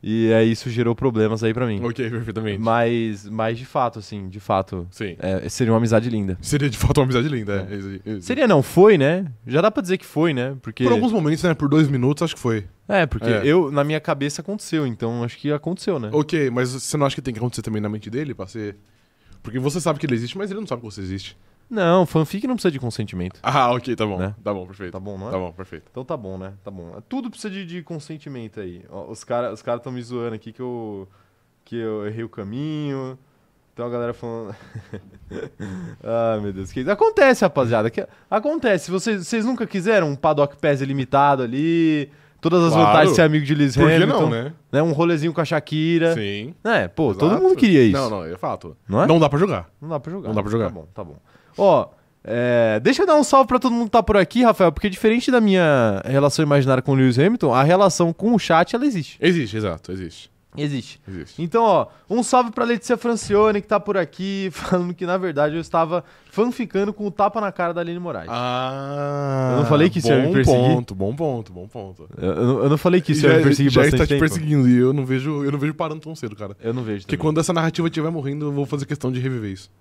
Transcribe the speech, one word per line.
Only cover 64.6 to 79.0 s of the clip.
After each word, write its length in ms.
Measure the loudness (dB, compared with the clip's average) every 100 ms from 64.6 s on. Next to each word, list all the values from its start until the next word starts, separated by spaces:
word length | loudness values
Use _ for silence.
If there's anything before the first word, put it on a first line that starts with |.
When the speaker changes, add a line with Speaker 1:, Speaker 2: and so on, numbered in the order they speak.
| -2 0 0
Speaker 1:
que, 100 | -4
na 140 | -2 -2
verdade, 380 | -2 0 0 0
eu 60 |
estava 420 | -2 0 0 -2 -6 -20 _
fanficando 600 | -2 -2 0 -4 -2 -2
com 140 | -4 -8
o 40 |
tapa 300 | 0 0 0
na 100 | -4
cara 220 | -2 -4
da 80 | -4
Aline 160 | -6 -6
Moraes. 320 | -8 -8 -8
Speaker 2:
Ah, 1160 | -6 -4 -2 -4 -6 -8 -6 -4 -4 -2 -2 0
Speaker 1:
Eu 40 | 0
não 40 | 2
falei 240 | 4 4
que 80 | 4
isso 120 | 2
ia 100 | 4
me 80 | 4
Speaker 2:
bom 60 |
Speaker 1:
perseguir? 280 | 2 4 4 4 2
Speaker 2:
ponto, 180 | 0 -6
bom 200 | -4 -4
ponto, 360 | -4 -4 -8
bom 160 | -14 -16
ponto. 400 | -14 -16 -16 -18 -6
Speaker 1:
Eu, 140 | -4
eu 120 | 0 2
não, 140 | 2 2
eu 40 |
não 80 | 2
falei 240 | 4 2
que 120 | 2
isso 120 | 4 6
ia 60 |
Speaker 2:
Já, 60 | 6
Speaker 1:
me 40 |
perseguir 280 | 6 4 4
Speaker 2:
já 100 | 6
Speaker 1:
bastante 140 | 4 4
Speaker 2:
está 100 | 2
te 40 |
Speaker 1:
tempo? 100 | 2
Speaker 2:
perseguindo, 500 | 2 0 0 4 6
e 80 | 6
eu 160 | 4
não 120 | 2 -2
vejo, 380 | -2 -2 -4
eu 80 | -4
não 60 | -2
vejo 160 | -4
parando 280 | -4 -8 -8
tão 140 | -12 -12
cedo, 200 | -12 -10
cara. 200 | -14 -10
Speaker 1:
Eu 100 | -6
não 100 | -6
vejo 160 | -6 -8
Speaker 2:
Porque 160 | -6 -4
Speaker 1:
também. 40 | -2
Speaker 2:
quando 100 | 0
essa 120 | 0
narrativa 360 | 0 -2 -2 -4
estiver 240 | -2 -4
morrendo, 340 | -4 -6 -6 -4
eu 60 |
vou 160 | -4 -4
fazer 180 | -6 -6
questão 260 | -6